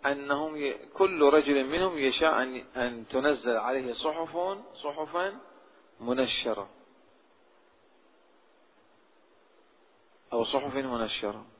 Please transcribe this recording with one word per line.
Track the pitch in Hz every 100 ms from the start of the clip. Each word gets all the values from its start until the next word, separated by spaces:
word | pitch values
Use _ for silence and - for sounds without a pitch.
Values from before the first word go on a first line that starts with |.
| 139
أنهم | 143 143 143 156 151
ي-، | 143 - -
كل | - 190 180
رجل | 143 151 139 143 135
منهم | 160 190 165
يشاء | 135 123 160 113
أن، | 131 127 - -
أن | 123 120 110
تنزل | 131 139 139 120 113
عليه | 113 135 127
صحف، | 117 160 160 165 156 180 196 226 -
صحفاً | 147 147 156 170 190 214 - - - - _ _
منشرة | 117 127 127 - 123 104 98 - - _ _ _ _ _ _ _ _ _ _ _ _ _ _ _ _ _ _ _ _ _ _ _ _ _ _ _ _ _ _ _ _ _ _
أو | 120 117
صحف | 139 143 135
منشرة | 135 120 110 - 104 107 - -